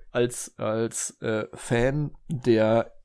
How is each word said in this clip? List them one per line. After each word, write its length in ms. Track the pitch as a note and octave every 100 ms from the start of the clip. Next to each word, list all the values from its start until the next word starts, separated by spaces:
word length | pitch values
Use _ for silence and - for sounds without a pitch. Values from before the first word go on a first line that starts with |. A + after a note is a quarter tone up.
| -
als, 460 | B2 A#2+ - - -
als, 640 | G#2+ A2 A2+ - - -
äh, 260 | A#2+ A2 -
Fan 640 | - - A#2 B2+ D3 C#3+ - -
der 640 | C#3 B2 A2 A2 A2+ - -